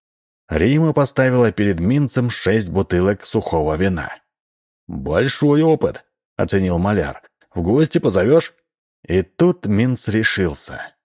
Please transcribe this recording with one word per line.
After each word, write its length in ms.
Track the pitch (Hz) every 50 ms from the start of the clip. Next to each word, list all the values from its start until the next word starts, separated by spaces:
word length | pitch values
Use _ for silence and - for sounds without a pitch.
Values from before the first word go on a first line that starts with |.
| _ _ _ _ _ _ _ _ _ _
Рима 440 | 80 78 87 123 143 156 165 156 139
поставила 580 | 147 139 - - - 131 131 123 123 120 110
перед 280 | - - 104 101 92 82
Минцем 500 | 85 101 131 147 143 123 - 131 123 120
шесть 400 | - - - 92 104 113 101 85
бутылок 560 | 82 95 95 - 90 87 90 101 104 - -
сухого 500 | - - 110 - - 85 80 76 78 78
вина. 340 | 80 95 98 90 80 71 - - - _ _ _ _ _ _ _ _ _ _ _ _ _
"Большой 720 | - 87 - 67 - 113 113 123 135 - - 147 143 143 151
опыт", 440 | 160 160 156 - - - - - - _ _ _ _ _ _
оценил 400 | - 92 82 98 98 95 92 87
маляр. 440 | 85 92 101 107 95 76 69 67 - - _ _ _ _ _ _
"В 80 | 92
гости 360 | 82 90 113 147 160 - -
позовёшь?" 560 | - - 123 92 98 95 117 147 127 - - - _ _ _ _ _ _ _ _ _ -
И 160 | - 87 95
тут 440 | 90 - _ - 170 180 175 - -
Минц 420 | 104 104 101 120 127 123 - -
решился. 720 | 110 101 110 110 - - 101 92 82 71 - - - - - - - _ _ _